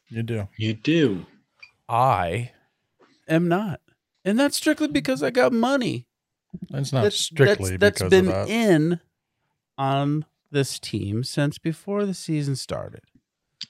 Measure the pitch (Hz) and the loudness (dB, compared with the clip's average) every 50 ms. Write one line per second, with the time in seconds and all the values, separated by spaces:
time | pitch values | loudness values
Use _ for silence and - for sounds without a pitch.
0 | _ - 113 113 117 113 117 110 98 - _ - 110 110 110 110 - 143 160 170 | _ -12 -8 -8 -6 -4 -4 -6 -6 -8 _ -6 -4 -4 -4 -4 -2 0 2 2
1 | 151 120 98 87 85 - _ _ _ _ _ _ - - _ _ _ - 117 117 | 2 2 0 -2 -8 -14 _ _ _ _ _ _ -20 -20 _ _ _ -2 0 2
2 | 127 135 120 95 90 85 85 120 120 123 _ _ _ _ _ _ _ _ _ _ | 2 2 2 2 0 -2 -2 -4 -4 -6 _ _ _ _ _ _ _ _ _ _
3 | _ _ _ _ _ - 160 165 175 170 165 190 220 202 147 - _ _ _ _ | _ _ _ _ _ -2 0 2 2 2 0 0 -2 -4 -8 -10 _ _ _ _
4 | _ _ _ _ - 190 208 240 285 285 - - - 311 302 - 302 294 294 285 | _ _ _ _ -2 0 2 2 2 2 0 0 0 0 0 0 0 -2 -2 -2
5 | 254 - 262 262 294 247 240 254 247 247 240 226 226 247 277 277 240 160 123 120 | -2 -2 -2 -2 -2 -2 2 2 2 2 2 2 0 0 0 0 0 -2 -4 -6
6 | - _ _ _ _ _ _ _ _ _ - - - - - 135 139 131 135 127 | -10 _ _ _ _ _ _ _ _ _ -18 -16 -14 -8 -6 -6 -4 -2 0 2
7 | 110 104 101 - - - 160 151 147 202 214 202 - 92 92 90 202 208 196 - | 2 2 2 0 -4 -2 2 4 6 6 4 2 0 -4 0 4 4 4 4 2
8 | - - 190 185 185 92 92 95 101 - 214 233 233 214 175 156 151 165 175 170 | 2 4 6 6 6 4 2 0 -2 -2 0 2 4 4 4 4 4 2 0 -4
9 | _ _ _ _ _ _ _ _ _ _ _ _ _ _ _ - 135 135 139 139 | _ _ _ _ _ _ _ _ _ _ _ _ _ _ _ -4 -2 0 0 0
10 | 143 143 147 151 147 _ _ _ _ _ 147 143 135 - - - - - - 104 | 0 0 -2 -2 -4 _ _ _ _ _ -2 -2 -2 -2 -4 -10 -10 -6 -6 -4
11 | 98 101 104 113 127 - - 151 143 147 - - - 165 156 - - 196 202 208 | -4 -2 -4 -4 -4 -4 -2 -2 -2 -2 -2 -4 -6 -6 -6 -8 -8 -6 -4 -4
12 | 208 196 180 - - - 160 151 143 139 135 127 - - - 58 50 50 - - | -4 -4 -6 -6 -6 -4 -4 -2 -2 -2 -4 -4 -6 -8 -8 -8 -8 -10 -14 -18
13 | - _ _ _ _ _ _ _ _ _ _ - - - | -20 _ _ _ _ _ _ _ _ _ _ -18 -16 -16